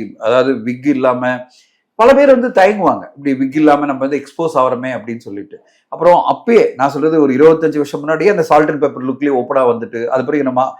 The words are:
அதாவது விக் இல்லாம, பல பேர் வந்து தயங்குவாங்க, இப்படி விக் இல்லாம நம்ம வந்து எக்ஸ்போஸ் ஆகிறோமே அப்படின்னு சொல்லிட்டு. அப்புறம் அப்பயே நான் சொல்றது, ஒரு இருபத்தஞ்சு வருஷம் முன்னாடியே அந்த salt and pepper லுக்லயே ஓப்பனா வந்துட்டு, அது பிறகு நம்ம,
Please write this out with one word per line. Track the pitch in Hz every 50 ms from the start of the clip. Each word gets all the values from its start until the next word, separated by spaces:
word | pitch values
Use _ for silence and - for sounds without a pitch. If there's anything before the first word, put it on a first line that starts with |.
| 110 98 -
அதாவது | - 113 110 120 127 127 135 135
விக் | 113 107 123 123 127 127
இல்லாம, | 147 139 127 131 127 123 123 127 127 127 123 - - _ _ _ _ _ _ _ _ _ -
பல | 220 247 269
பேர் | 269 285 269 262 240
வந்து | 247 247
தயங்குவாங்க, | - 196 185 202 214 202 180 170 110 98 -
இப்படி | - - 143 139 143 135
விக் | 127 135 131 135
இல்லாம | 156 151 147 143 147 147
நம்ம | 143 135 127
வந்து | 135 139 147
எக்ஸ்போஸ் | 139 - - - - 170 160 -
ஆகிறோமே | 143 127 127 127 120 127 131
அப்படின்னு | 127 113 104 120 113
சொல்லிட்டு. | 117 - 110 101 101 98 - - - _ _ _ _ _ _
அப்புறம் | - - 165 175 175 151 - 127
அப்பயே | 135 - - 240 233 208 - - -
நான் | 127 135 143
சொல்றது, | 135 143 147 160 165 160
ஒரு | 147 131 127
இருபத்தஞ்சு | 127 151 160 160 160 165 156 147
வருஷம் | 151 143 - - 143
முன்னாடியே | 143 156 160 156 156 208
அந்த | 196 175 156 -
salt | - - 156 151
and | 160 139 147
pepper | 135 120 123 127
லுக்லயே | 131 123 131 143 143 139
ஓப்பனா | 123 117 - 143 135 131
வந்துட்டு, | 123 117 113 113 107 117 117 117
அது | 123 127 131 131
பிறகு | 135 147 147 139
நம்ம, | 131 127 123 131 131 -